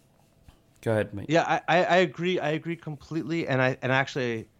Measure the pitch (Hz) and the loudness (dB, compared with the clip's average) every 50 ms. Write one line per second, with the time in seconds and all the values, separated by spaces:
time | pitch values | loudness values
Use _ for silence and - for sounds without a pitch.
0 | _ _ _ _ _ _ _ _ _ - - _ _ _ _ _ - 117 110 107 | _ _ _ _ _ _ _ _ _ -20 -20 _ _ _ _ _ -2 0 0 0
1 | 101 - 107 101 101 143 151 165 - - 160 - - - 156 180 175 - 170 185 | 0 -2 -4 -8 -4 0 2 2 2 2 0 0 0 2 2 2 4 4 4 4
2 | 185 151 120 - 170 180 185 - - 151 156 156 - 165 170 160 - 156 151 135 | 2 2 -2 -4 -4 -2 -2 0 0 -2 -2 -4 -4 -8 -10 -8 -10 -12 -12 -12
3 | - - 151 165 113 139 165 165 - - 135 131 127 127 - - 127 123 131 135 | -12 -8 -8 -6 -6 -4 -4 -4 -2 0 2 2 2 2 0 0 0 0 2 2
4 | 139 - - 147 123 120 117 110 104 - _ | 0 0 -4 -4 -4 -4 -4 -6 -8 -12 _